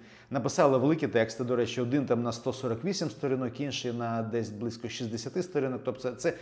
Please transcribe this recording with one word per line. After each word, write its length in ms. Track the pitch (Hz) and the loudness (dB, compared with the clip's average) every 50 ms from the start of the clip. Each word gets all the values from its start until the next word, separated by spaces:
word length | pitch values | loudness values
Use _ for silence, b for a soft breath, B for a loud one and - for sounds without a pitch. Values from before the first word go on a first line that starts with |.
| B B B B B B | B B B B B B
написали 480 | 123 135 110 139 - - 160 143 135 | -2 0 0 0 4 6 6 8 8
великий 300 | 127 123 147 160 156 147 | 6 6 4 4 4 2
текст, 360 | 110 92 117 113 113 - - 127 | 2 4 4 4 4 0 -4 -2
до 120 | 120 127 | 0 2
речі, 260 | 120 120 113 - 127 | 2 2 2 0 -2
один 240 | 123 120 131 147 131 | 0 2 2 0 2
там 180 | - 120 117 120 | 2 2 2 2
на 80 | 120 | -2
сто 220 | 117 117 - 135 120 | -4 -2 -2 -4 -4
сорок 300 | - - 123 113 113 131 | -2 -2 -2 -2 -2 -2
вісім 260 | 190 190 - 170 147 | -2 -2 -2 -2 -4
сторінок, 500 | - - - 135 135 131 131 120 117 120 | -4 -2 -2 0 0 0 -2 -4 -4 -4
інший 340 | 147 139 113 - - 123 117 | -6 -4 -4 -4 -4 -4 -2
на 280 | 120 117 117 117 113 | -2 -2 -2 -2 -2
десь 280 | 110 110 113 117 110 101 | -2 0 0 -2 -2 -2
близько 400 | 104 101 120 117 113 117 - 110 | -4 -4 -4 -4 -4 -6 -8 -8
шістдесяти 540 | - - 127 110 113 110 - 139 - 185 175 | -6 -6 -6 -4 -4 -6 -6 -4 -4 -4 -4
сторінок. 380 | 180 - 147 131 131 127 113 - | -2 0 0 0 0 -2 -4 -4
Тобто 160 | 131 113 - | -6 -6 -4
це, 100 | - 127 | -4 -6
це 220 | 117 - - 170 170 B | -4 -2 -2 -2 -2 B